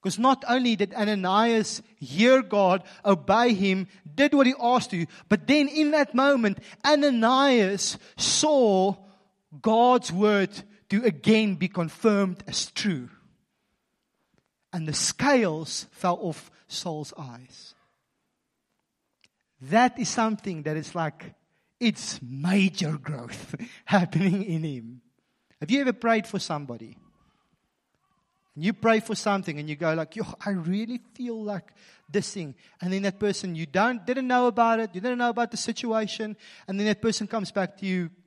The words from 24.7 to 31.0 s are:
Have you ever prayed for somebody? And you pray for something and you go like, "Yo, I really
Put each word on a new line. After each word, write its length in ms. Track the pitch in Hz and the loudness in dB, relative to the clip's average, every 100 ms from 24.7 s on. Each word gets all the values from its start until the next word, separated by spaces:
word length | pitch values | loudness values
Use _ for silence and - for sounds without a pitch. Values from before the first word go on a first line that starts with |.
| 131 113 127 _ _ _ _ _ _ | -8 -12 -20 _ _ _ _ _ _
Have 100 | 151 | -2
you 100 | 269 | 0
ever 140 | 262 | 0
prayed 320 | 247 233 226 - | -2 0 0 0
for 120 | 196 | -8
somebody? 600 | - 151 139 120 113 107 _ _ _ _ _ _ _ _ _ _ _ _ _ _ _ | -6 -8 -8 -14 -14 -20 _ _ _ _ _ _ _ _ _ _ _ _ _ _ _
And 80 | - | -6
you 100 | 170 | -4
pray 280 | 226 226 226 | 0 2 2
for 160 | 220 214 | 0 -4
something 420 | 214 196 180 147 | -2 -2 -4 -8
and 100 | 151 | -8
you 60 | |
go 200 | 147 165 | -4 -2
like, 200 | 160 156 | -2 -4
"Yo, 80 | - 143 - | -8 -10 -8
I 60 | 202 | -6
really 480 | 196 165 196 226 240 | -4 -2 -4 -4 -10